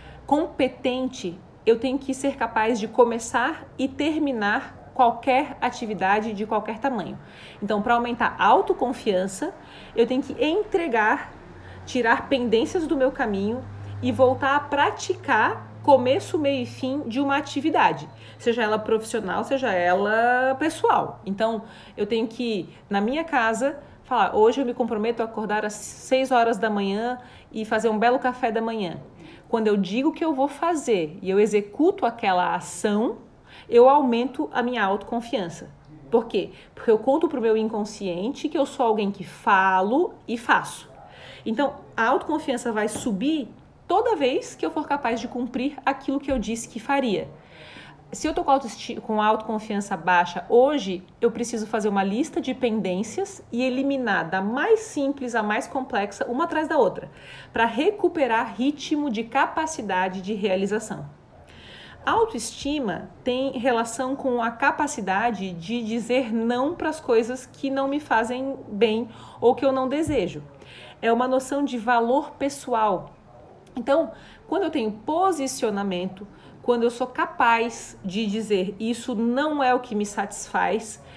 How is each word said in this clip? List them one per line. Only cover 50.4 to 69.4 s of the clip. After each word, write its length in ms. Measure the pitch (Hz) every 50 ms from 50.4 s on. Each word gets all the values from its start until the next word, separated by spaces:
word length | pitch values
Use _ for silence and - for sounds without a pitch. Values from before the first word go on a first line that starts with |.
| - -
hoje, 520 | - 240 254 277 302 285 196 190 185 175 - - - -
eu 100 | - 233
preciso 340 | 233 - 240 226 - 220 214
fazer 220 | 208 - 220 202
uma 160 | 214 196 196 196
lista 380 | 202 196 226 320 - - 349
de 120 | - 262 254
pendências 880 | - - 233 214 226 180 190 180 185 214 - - - 392 - - - - -
e 120 | - 233 254
eliminar 640 | 262 247 262 277 277 277 269 254 220 196 175 165 165
da 120 | 180 190
mais 400 | 190 208 233 285 320 440 453 427
simples 520 | - - - 302 277 269 277 277 254 240 226
à 80 | 233
mais 240 | 208 208 214 233 -
complexa, 600 | - - 277 262 - - 214 196 202 - - -
uma 160 | - 240 262 339
atrás 240 | 330 311 311 311
da 100 | 294 330
outra, 320 | 302 233 180 - - - - - - - - - - - - -
pra 120 | 233 226
recuperar 880 | 226 202 220 302 392 415 - - 349 349 339 277 240 220 226 240 226 196
ritmo 560 | 196 254 285 294 - - - 311 294 294 294
de 140 | 220 214 226
capacidade 1000 | - - 269 302 339 - 339 320 320 - - 233 196 190 185 185 190 185 196
de 120 | 180 190 226
realização. 720 | 202 190 208 185 190 196 196 208 220 220 - 196 151 147 147 - - - - - - - - - - - - - - - - - - -
A 60 | -
autoestima 960 | 311 453 466 440 - 240 - - - - - 277 294 302 262 202 165 - - - - - -
tem 340 | 254 247 254 269 269 262
relação 560 | 254 220 269 240 226 233 233 - - 262 254 269
com 260 | 269 - 269 240 240
a 100 | 226 233
capacidade 1000 | 233 - 285 285 320 320 302 285 - - 202 190 190 196 226 240 220 185 190 190 175
de 280 | 165 165 185 233 240
dizer 520 | 226 214 226 240 202 - 247 254 269 226 220
não 420 | 226 226 233 247 247 262 294 349
pras 240 | - 339 320 - -
coisas 460 | - - 240 226 240 220 254 262 -
que 240 | - - - - 269
não 180 | 269 269 269
me 120 | 269 277 294
fazem 560 | 294 - 240 220 226 226 247 254 262 269 269 - -
bem 400 | - 208 202 233 220 214 220 247 - - - - - -
ou 160 | -